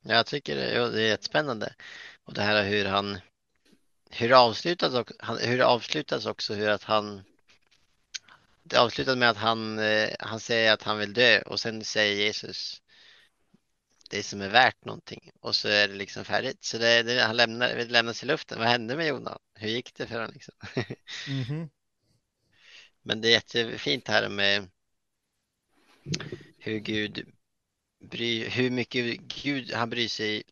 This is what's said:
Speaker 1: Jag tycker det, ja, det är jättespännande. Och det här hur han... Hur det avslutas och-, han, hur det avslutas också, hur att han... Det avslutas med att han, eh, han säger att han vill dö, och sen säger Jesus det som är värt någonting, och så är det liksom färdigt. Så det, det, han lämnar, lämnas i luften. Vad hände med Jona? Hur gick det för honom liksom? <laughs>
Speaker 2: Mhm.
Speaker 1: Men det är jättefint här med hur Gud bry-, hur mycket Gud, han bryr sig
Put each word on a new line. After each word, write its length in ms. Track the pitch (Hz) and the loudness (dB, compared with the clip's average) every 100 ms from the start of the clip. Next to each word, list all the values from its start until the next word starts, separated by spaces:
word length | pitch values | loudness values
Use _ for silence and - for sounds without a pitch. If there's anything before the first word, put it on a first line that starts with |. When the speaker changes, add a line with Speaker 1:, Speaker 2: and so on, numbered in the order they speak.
Speaker 1:
Jag 240 | - 113 113 | 2 2 2
tycker 300 | 147 - 139 | -4 -4 -4
det, 160 | 123 | -2
ja, 140 | 110 120 | 0 0
det 140 | 110 | 0
är 60 | 110 | 2
jättespännande. 680 | 104 - 151 151 110 101 - - - - - | 0 0 -2 -2 -4 -6 -10 -20 -18 -20 -20
Och 100 | - | -12
det 80 | - | -2
här 220 | 104 107 | 2 4
hur 200 | 98 104 | 4 0
han... 340 | 98 98 101 98 - _ _ _ _ _ _ _ _ | 2 0 0 -8 -12 _ _ _ _ _ _ _ _
Hur 180 | - 117 | -4 8
det 80 | 131 | 8
avslutas 560 | 120 104 170 175 156 | 8 4 -4 0 0
och-, 180 | 127 110 - | 0 -4 -10
han, 200 | - 113 | -8 -4
hur 200 | 117 127 | 0 4
det 80 | 120 | 4
avslutas 600 | 120 - 156 143 135 110 | 4 0 -4 -2 -6 -4
också, 280 | 104 - | -8 -6
hur 140 | 104 107 | -2 0
att 140 | 101 | 0
han... 400 | - 107 104 98 95 _ _ _ _ _ _ _ _ - _ - _ _ | 2 0 0 -10 -16 _ _ _ _ _ _ _ _ -16 _ -20 _ _
Det 140 | - 123 | 0 4
avslutas 400 | 117 123 135 127 | 4 2 -2 2
med 140 | 120 | 2
att 60 | 107 | 4
han, 420 | 131 113 110 110 | 0 0 -4 -2
eh, 320 | 107 107 107 - | 0 2 0 -4
han 220 | 101 110 | -8 -10
säger 320 | - 117 110 | -2 2 4
att 100 | 107 | 4
han 160 | 107 107 | 0 -4
vill 140 | 104 | -2
dö, 300 | 101 123 104 | 4 6 6
och 180 | - 101 | 2 -6
sen 240 | 117 110 | -6 -6
säger 320 | 107 110 104 101 | -4 0 2 2
Jesus 580 | 104 - 98 92 - - _ _ - - _ _ _ _ _ _ _ _ - | 0 -2 -10 -10 -12 -12 _ _ -20 -20 _ _ _ _ _ _ _ _ -8
det 120 | 101 | -8
som 180 | - 101 | -6 -8
är 80 | 98 | 4
värt 360 | 113 123 - | 6 6 2
någonting, 460 | 113 110 - - - _ | -14 -14 -14 -18 -18 _
och 160 | 117 107 | -6 -4
så 120 | 107 | 2
är 200 | 104 101 | 4 4
det 60 | |
liksom 300 | 98 98 - | 0 -10 -10
färdigt. 400 | 101 104 123 127 | -4 -2 -2 -8
Så 140 | - 113 | -8 0
det, 240 | 117 117 | 4 4
det, 180 | 113 123 | 4 2
han 140 | 113 120 | 2 4
lämnar, 480 | 117 113 123 120 117 | 4 4 -2 -2 2
lämnas 340 | 120 117 110 | 2 2 -4
i 40 | 120 | -4
luften. 320 | 151 - 113 | -4 -4 0
Vad 100 | 117 | 2
hände 280 | 120 110 143 | 2 0 -2
med 100 | 160 | -2
Jona? 320 | 123 110 - _ | -2 -6 -12 _
Hur 140 | - 110 | -10 -4
gick 260 | 120 - | -4 -6
det 120 | - 127 | -10 -8
för 80 | |
honom 160 | 113 110 | -6 -8
liksom? 200 | 139 - _ 110 - 120 - - - - | -10 -20 _ -6 -6 -6 -10 -12 -12 -6
<laughs> 0 | |
Speaker 2:
Mhm. 420 | 135 123 151 165 _ _ _ _ _ _ _ _ _ - - - _ | -6 -4 -6 -8 _ _ _ _ _ _ _ _ _ -20 -20 -20 _
Speaker 1:
Men 180 | - 107 | -6 0
det 80 | 113 | 4
är 40 | |
jättefint 760 | 117 - 120 113 110 - 139 - | 4 4 -2 -2 -4 -4 -4 2
här 200 | 107 104 | 0 2
med 400 | 101 98 101 92 _ _ _ _ _ _ _ _ _ _ _ _ _ - - - - - _ | 0 2 2 -2 _ _ _ _ _ _ _ _ _ _ _ _ _ -8 -8 -8 -14 -16 _
hur 200 | - 110 | -8 -6
Gud 480 | 104 107 104 - - _ _ _ _ _ _ _ | -4 -4 -4 -8 -14 _ _ _ _ _ _ _
bry-, 480 | 101 - 117 113 113 | -16 -6 -4 -4 -4
hur 220 | 101 127 | -2 0
mycket 500 | 123 117 127 120 117 | 0 -2 -4 -4 -6
Gud, 520 | - - 143 139 120 | -12 -8 -6 -6 -6
han 180 | 110 117 | -4 -4
bryr 180 | 120 113 | -2 -4
sig 340 | - 107 104 - | -2 -4 -4 -8